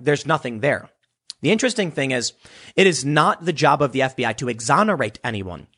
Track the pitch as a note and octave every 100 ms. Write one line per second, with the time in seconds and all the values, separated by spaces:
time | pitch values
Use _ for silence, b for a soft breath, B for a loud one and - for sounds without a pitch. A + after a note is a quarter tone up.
0 | C3 C#3+ C#3 D#3 B2+ A2 C#3 F#2 - _
1 | _ _ - - C#3+ A3 B3+ A3 F3 D3+
2 | C3+ B2+ A2+ - B B B B F#3+ C3
3 | C#3 D3+ F3 - E3+ C#3 D3 D3 C#3 C3
4 | C3 - A#2 A2 B2 A2+ A2+ D3 G#3+ D#3
5 | A2 - A#2+ G#2 F#2 D#2 D2